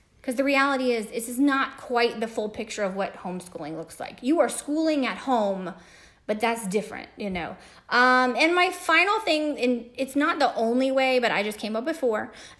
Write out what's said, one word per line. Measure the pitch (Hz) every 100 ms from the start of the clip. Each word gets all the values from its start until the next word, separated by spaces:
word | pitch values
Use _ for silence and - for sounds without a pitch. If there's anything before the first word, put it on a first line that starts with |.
| _ _
'Cause | -
the | 247
reality | 277 269 277 269 254
is, | 233 202
this | - 233
is | 247
not | 285 269 - -
quite | - 233 240 214
the | 220
full | 226 214
picture | 226 214 -
of | 196
what | 196 196 -
homeschooling | 180 180 - - 151 160
looks | 160 -
like. | - -
You | 247 330
are | 240
schooling | - - 302 320 294 233
at | 208
home, | 277 240 202 190 180 - - - - _ -
but | 214
that's | 226 233 202
different, | 202 - - -
you | - 202
know. | 185 156 - - - -
Um, | 233 254 254 254 240
and | 320
my | 359 359
final | 359 - 330 381 440
thing, | 403 302 302 254
and | 247 240 -
it's | - 269
not | 285 311 339
the | 247
only | 214 226 247 269
way, | 262 262 254
but | 233
I | 160
just | 208 208
came | 208
up | 220
with | 277 320
four | 247 214 220 - -